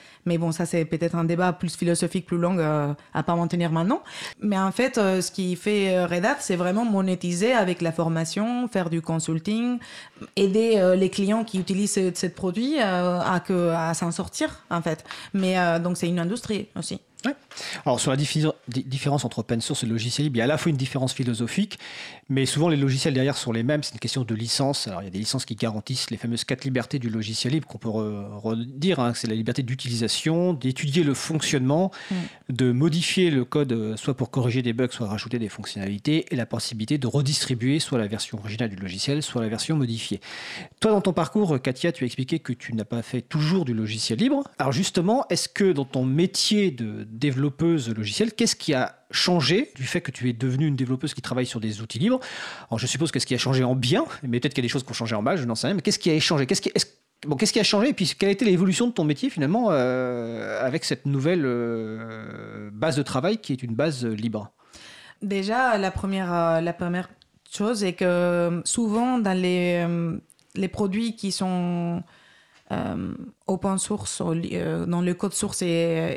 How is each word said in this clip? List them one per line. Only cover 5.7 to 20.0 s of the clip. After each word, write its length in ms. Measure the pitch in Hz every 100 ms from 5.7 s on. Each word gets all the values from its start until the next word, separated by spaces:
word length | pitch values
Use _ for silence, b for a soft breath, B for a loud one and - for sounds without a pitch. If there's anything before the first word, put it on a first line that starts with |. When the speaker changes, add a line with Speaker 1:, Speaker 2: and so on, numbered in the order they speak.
| 208 196 185
Speaker 1:
euh, 120 | 175
Red 180 | 175 202
Hat, 120 | 285
c'est 160 | - 180
vraiment 260 | 180 196
monétiser 720 | 233 196 190 180 175 175 214
avec 280 | 254 185 175
la 120 | 170
formation, 720 | 165 165 165 165 - 220 247 247
faire 220 | 196 165
du 120 | 165
consulting, 800 | 160 160 165 165 160 220 240 247 B B B B - -
aider, 380 | 196 202 226 214
euh, 220 | 185 185
les 120 | 190
clients 360 | 185 196 220 220
qui 120 | 190
utilisent 360 | 180 190 202
ce, 180 | - 185
ce 140 | 175 180
produit, 540 | - 190 180 254 302
euh, 400 | 208 180 180 180
à 180 | - 180
que, 300 | - 185 175
à 240 | 165 165
s'en 180 | 165 170
sortir, 540 | 165 175 - 311 - -
en 120 | 170
fait. 240 | 165 160 - B B
Mais, 240 | 196 185 185
euh, 220 | 175 170
donc, 160 | 170 180
c'est 140 | 170
une 100 | 175
industrie 480 | 170 233 - 202 208 -
aussi. 240 | - - _ -
Speaker 2:
Ouais. 120 | 254 285 - B B B B
Alors, 140 | 120
sur 100 | -
la 80 | 135
diffi-, 300 | 147 156 151 - -
di-, 160 | 123
différence 420 | 135 131 143 143 120
entre 140 | -
open 220 | 113 117
source 220 | - 139
et 20 | 117
logiciel 400 | 113